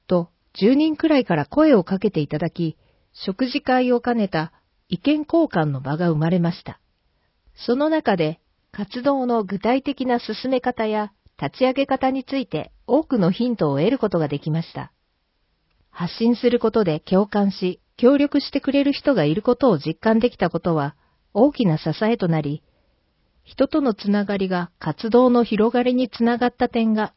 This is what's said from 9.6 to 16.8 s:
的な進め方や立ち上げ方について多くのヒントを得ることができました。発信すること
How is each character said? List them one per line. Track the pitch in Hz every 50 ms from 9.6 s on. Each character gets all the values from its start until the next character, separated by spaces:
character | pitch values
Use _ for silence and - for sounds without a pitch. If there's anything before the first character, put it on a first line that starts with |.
| - 220 247 269 262
的 | - 269 - 254
な | 254 247 240
進 | - - 214 - - 254
め | 262 254 247
方 | 254 247 - 226
や | 214 214 214 214 208 _ _ _ _ _ -
立 | - 139 - -
ち | 262
上 | 254 254
げ | 277 277
方 | - 269 262 - 262
に | 269 269 254
つ | - - 269
い | 247
て | - - 196 - - _ _ _
多 | - 262 294 320
く | - 277 226
の | 185 170
ヒ | 185 - 233 254
ン | 240
ト | - 180 147
を | 139 139
得 | 156 208
る | 277 262
こ | - 208
と | 185 170
が | 156 143
で | 147 143
き | - 160
ま | 151 165 165
し | - -
た。 | 139 135 - _ _ _ _ _ _ _ _ _ _ _ _ _ _ _ _ _ _ _ _
発 | - - 170 170 -
信 | - 226 233 240
す | - - 240
る | 240 233
こ | - 220
と | - 226